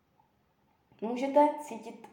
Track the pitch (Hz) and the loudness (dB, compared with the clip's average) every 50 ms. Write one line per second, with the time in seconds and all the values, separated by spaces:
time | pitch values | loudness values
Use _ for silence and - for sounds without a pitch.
0 | _ _ _ _ _ _ _ _ _ _ _ _ _ _ _ _ _ _ - - | _ _ _ _ _ _ _ _ _ _ _ _ _ _ _ _ _ _ -12 -10
1 | 202 226 247 247 269 269 269 294 294 294 - - - - 226 220 - 233 226 - | -8 -6 -4 -4 -4 2 6 6 6 6 4 -2 -8 -14 -14 -14 -14 -16 -18 -18
2 | - - | -20 -20